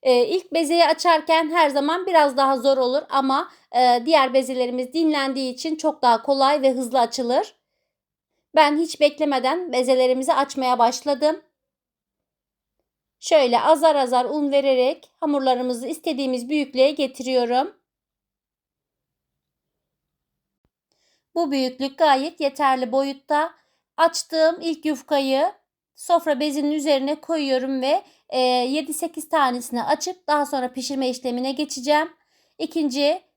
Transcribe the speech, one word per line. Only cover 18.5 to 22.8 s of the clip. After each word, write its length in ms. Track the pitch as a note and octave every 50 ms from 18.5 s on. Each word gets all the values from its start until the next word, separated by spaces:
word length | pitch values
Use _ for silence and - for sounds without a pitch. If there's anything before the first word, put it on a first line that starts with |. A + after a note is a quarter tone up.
| _ _ _ _ _ _ _ _ _ _ _ _ _ _ _ _ _ _ _ _ _ _ _ _ _ _ _ _ _ _ _ _ _ _ _ _ _ _ _ _ _ _ _ _ _ _ _ _ _ _ _ _ _ _ _ _ _
Bu 160 | E4 E4+ C#4+
büyüklük 460 | C#4 C#4 C4 B3+ B3+ - C4 - C4+ -
gayet 420 | E4+ D4+ C#4 C4+ C4+ D#4+ E4+ _
yeterli 520 | D#4 C#4 C#4 - D4 C4+ C4 B3+